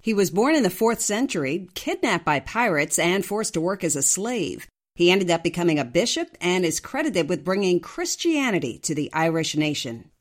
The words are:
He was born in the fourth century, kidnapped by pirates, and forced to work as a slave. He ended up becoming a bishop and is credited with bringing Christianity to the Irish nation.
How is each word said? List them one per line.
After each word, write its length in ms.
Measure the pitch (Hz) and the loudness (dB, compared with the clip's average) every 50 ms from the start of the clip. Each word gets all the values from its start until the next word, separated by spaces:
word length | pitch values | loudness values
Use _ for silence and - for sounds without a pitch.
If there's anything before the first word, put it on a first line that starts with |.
| _ | _
He 100 | 226 220 | 0 2
was 200 | 202 196 165 151 | 2 2 2 2
born 240 | 190 226 277 320 | 2 4 4 4
in 80 | 311 240 | 4 4
the 60 | 180 | 2
fourth 300 | - - 226 226 233 - | 0 2 2 2 2 0
century, 680 | - - 208 214 262 - - 175 143 131 147 180 185 - _ | -2 -2 0 0 -2 -2 -2 -2 -2 -2 -2 -4 -6 -8 _
kidnapped 500 | - - 285 381 359 - 262 196 165 - | -8 -6 -4 -4 -2 0 0 0 0 0
by 160 | - 151 139 | 0 0 0
pirates, 580 | - - - 220 247 226 170 147 147 156 - - | -2 -4 -2 0 0 2 2 0 0 0 0 0
and 260 | 160 170 180 202 180 | 2 2 2 0 -2
forced 300 | - 202 214 220 - - | -2 -4 -4 -4 -2 -2
to 60 | 185 | -2
work 240 | 160 180 196 202 - | -2 -2 -2 -2 -2
as 100 | 165 - | -2 -2
a 80 | 139 139 | 0 2
slave. 640 | - - 185 196 233 254 233 170 92 - - - - _ _ _ _ _ | 0 0 0 -2 -4 -4 -4 -4 -4 -6 -10 -14 -20 _ _ _ _ _
He 160 | - 170 175 180 | 4 6 6 6
ended 180 | 202 196 170 | 4 4 2
up 140 | 170 165 165 | 0 2 0
becoming 340 | 175 165 175 175 170 160 147 | -2 -2 2 2 2 2 2
a 60 | 135 | -2
bishop 520 | 120 123 170 214 233 - 330 339 339 _ - | 0 0 0 0 2 0 -4 -4 -8 _ -4
and 240 | - 180 180 185 185 | -2 0 0 2 2
is 160 | 165 156 - | 0 -2 -2
credited 480 | - - - 269 320 311 196 185 160 143 | -6 -6 -6 -4 -4 0 0 0 0 0
with 160 | 180 156 143 | -2 -4 -2
bringing 340 | 175 185 196 202 185 180 175 | -2 0 0 2 2 2 2
Christianity 1000 | - - - - 359 339 - - - 339 320 294 269 254 208 165 147 123 110 - | 0 -4 -8 -6 -6 -6 -4 -2 0 0 0 2 0 0 0 0 -2 -4 -8 -6
to 160 | - 160 160 | -6 -6 -4
the 160 | 139 147 - - | -4 -4 -4 -2
Irish 420 | 156 160 165 160 165 160 - - | 0 0 2 2 0 -2 -2 0
nation. 560 | 151 151 151 147 - - 135 117 113 117 - _ _ | 0 0 0 -2 -4 -6 -8 -8 -10 -14 -20 _ _